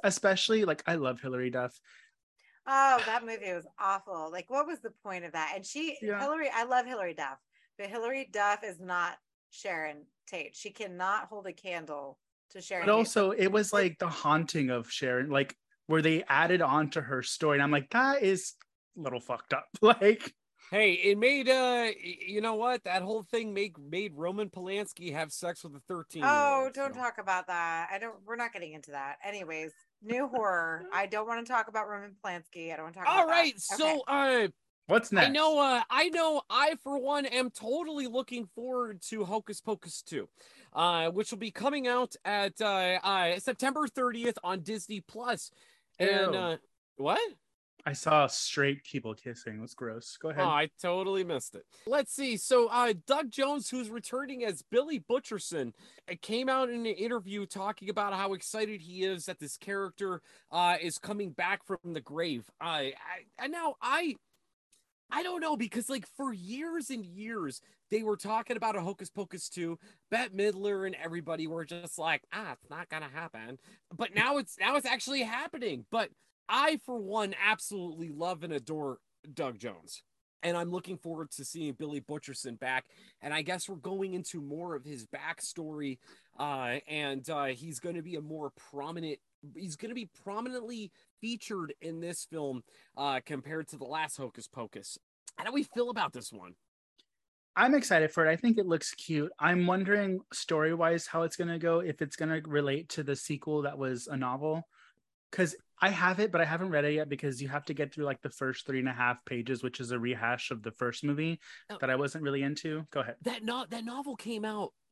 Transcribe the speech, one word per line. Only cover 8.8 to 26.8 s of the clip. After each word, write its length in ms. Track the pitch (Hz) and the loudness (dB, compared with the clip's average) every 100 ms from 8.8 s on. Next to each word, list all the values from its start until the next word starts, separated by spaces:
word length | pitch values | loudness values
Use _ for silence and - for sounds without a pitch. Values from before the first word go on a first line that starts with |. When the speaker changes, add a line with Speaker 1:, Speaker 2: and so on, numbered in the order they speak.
| 185 175 175 - _ _ _ | -2 0 0 -4 _ _ _
Speaker 2:
Sharon 560 | - 202 165 156 147 - _ - | -10 -6 -4 -4 -8 -16 _ -12
Tate. 280 | 180 147 - | -10 -10 -12
She 140 | 208 | -14
cannot 560 | 202 202 180 185 214 202 | -10 -10 -4 -2 -2 -4
hold 200 | 214 190 | -10 -12
a 60 | |
candle 680 | 160 190 175 156 147 139 - _ _ _ | -10 -8 -8 -6 -8 -10 -14 _ _ _
to 100 | 190 | -18
Sharon 240 | - 185 175 | -6 0 4
Speaker 1:
But 60 | |
Speaker 2:
Tate. 60 | 220 | 4
Speaker 1:
also, 320 | 226 220 190 | 4 2 2
it 160 | 185 190 | 4 4
was, 260 | 208 208 | 4 4
like, 240 | 202 185 160 | 2 2 0
the 120 | 175 | -4
haunting 600 | 151 147 156 165 160 131 | 0 4 4 4 0 2
of 220 | 123 117 | 0 -2
Sharon, 380 | - 131 123 143 | -2 0 2 2
like, 260 | 139 139 - _ _ - | 2 2 -4 _ _ 2
where 140 | 160 | 4
they 220 | 156 160 - | 6 4 4
added 320 | 143 170 180 | 6 6 6
on 280 | 147 147 151 | 6 4 4
to 100 | 160 | 0
her 200 | 135 131 | -2 -2
story. 340 | - - 156 143 | -2 0 4 6
And 60 | |
I'm 80 | 143 | 6
like, 180 | 147 139 | 4 4
"That 320 | 233 269 277 | 4 4 4
is 300 | 196 185 - - _ _ _ 170 | 4 2 0 -12 _ _ _ -8
a 40 | |
little 180 | 143 123 | -6 -4
fucked 340 | - 117 - | -4 -6 -2
up." 140 | 135 - | -4 -4
<laughs> 80 | - | 8
Like 520 | 214 233 202 220 - - _ _ - | 8 10 8 6 0 -14 _ _ -2
Speaker 3:
Hey, 240 | 202 208 | 4 6
it 240 | 175 190 202 | 6 6 6
made, 320 | 247 285 247 | 6 6 6
uh, 420 | 262 254 240 226 | 6 6 4 2
y-, 260 | - 175 175 185 | -2 -8 -10 -4
you 120 | 208 | -2
know 140 | 226 214 | 0 0
what? 300 | 240 247 185 | 0 0 0
That 160 | 185 | 0
whole 220 | 185 220 | 0 -2
thing 300 | 185 226 220 | -2 -2 0
made, 200 | 202 208 151 | -2 -2 -4
made 360 | 143 175 208 147 | -6 -4 -4 -4
Roman 340 | 175 202 208 | -2 -2 -4
Polanski 640 | 185 180 196 202 - 175 | -6 -6 -4 -4 -8 -6
have 220 | 147 156 | -4 -4
sex 320 | - 175 170 165 | -4 -6 -6 -12
with 100 | 139 | -14
a 60 | |
thirteen-year-old, 520 | - 180 - 165 262 | -8 -8 -8 0 4
Speaker 2:
Oh, 360 | 294 285 269 262 | 6 6 4 0
don't 200 | 269 | -2